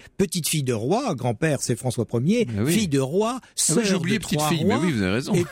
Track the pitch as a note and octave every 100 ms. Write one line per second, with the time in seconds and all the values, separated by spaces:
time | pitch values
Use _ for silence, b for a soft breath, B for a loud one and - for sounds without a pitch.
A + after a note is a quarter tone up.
0 | B - G3 F3 - D#3 B2+ A2+ B2 G#3+
1 | C4+ C3 B2 A2 D#3+ C3+ - A#2+ B2+ A#2+
2 | G#2+ A#2 C#3+ A#3+ B2+ G2+ B2+ F#3+ G3 C#3
3 | C3 F3+ A3 B3+ - - - D#3+ G#3 F#3+
4 | E3+ A3 - D3 D3+ D#3+ E3+ - E3+ A#2
5 | F#2 A2 D#3 G3+ -